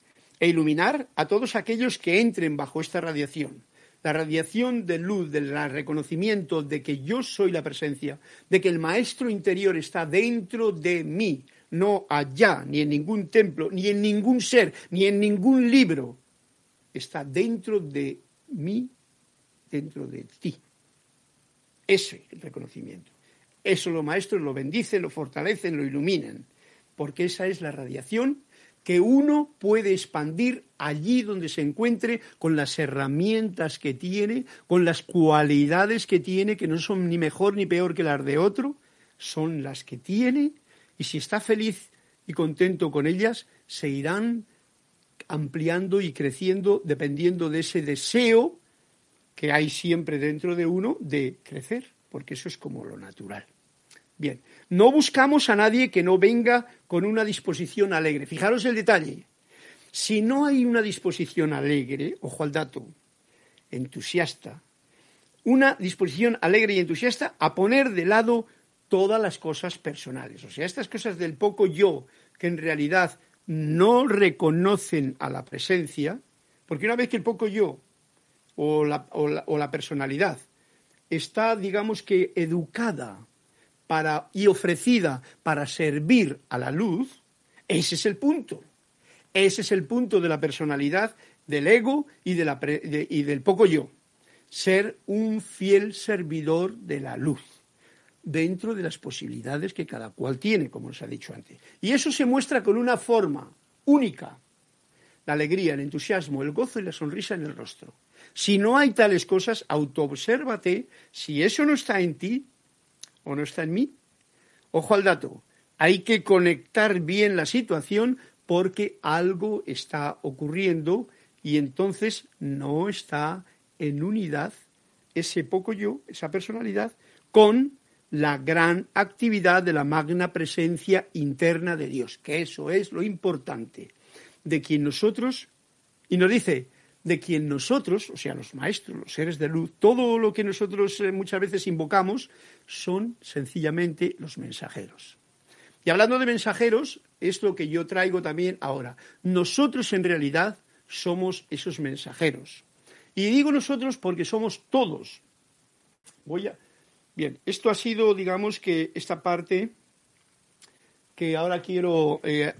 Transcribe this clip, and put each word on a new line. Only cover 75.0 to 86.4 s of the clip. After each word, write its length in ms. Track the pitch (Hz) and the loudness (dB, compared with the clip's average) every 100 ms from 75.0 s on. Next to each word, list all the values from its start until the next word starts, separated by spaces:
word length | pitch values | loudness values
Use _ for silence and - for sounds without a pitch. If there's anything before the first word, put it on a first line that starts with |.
| 131 - | -2 -4
a 120 | 147 | -8
la 140 | 135 | -8
presencia, 760 | - - - 180 151 - 147 226 - _ _ _ _ | -10 -10 -2 0 -2 -4 -6 -6 -14 _ _ _ _
porque 200 | 147 214 | -4 0
una 100 | 240 | 0
vez 120 | 247 | 0
que 80 | 233 | 0
el 60 | |
poco 240 | 226 220 220 | -2 -2 -2
yo 340 | 214 185 135 _ _ _ _ _ _ _ - | 0 0 -2 _ _ _ _ _ _ _ -4
o 280 | 151 151 | 0 2
la, 220 | 151 147 - | 2 -2 -6
o 180 | - 147 | -2 -2
la, 160 | 156 - | -2 -2
o 120 | 151 | -2
la 120 | 143 | -2
personalidad 680 | 143 - 143 139 139 190 131 - _ _ _ _ _ _ | -6 -6 -6 -4 0 -2 -2 -14 _ _ _ _ _ _
está, 440 | 165 - 214 226 220 | -6 -4 0 0 0
digamos 460 | 196 202 220 214 | -2 -2 -2 -6
que, 300 | - 185 185 | 0 2 2
educada 920 | - 160 175 151 - 233 143 117 95 113 _ _ _ _ _ - | -2 -2 -2 -4 -4 -4 -4 -10 -14 -20 _ _ _ _ _ -4
para, 440 | 160 156 151 - | 0 0 -2 -4
y 140 | 190 202 | 4 4
ofrecida 760 | 185 175 165 247 240 160 127 - _ | 6 0 0 2 4 2 -4 -12 _
para 240 | 160 147 143 | -2 -2 -4
servir 720 | - 156 147 156 247 160 - | -2 -2 0 -2 0 -2 -4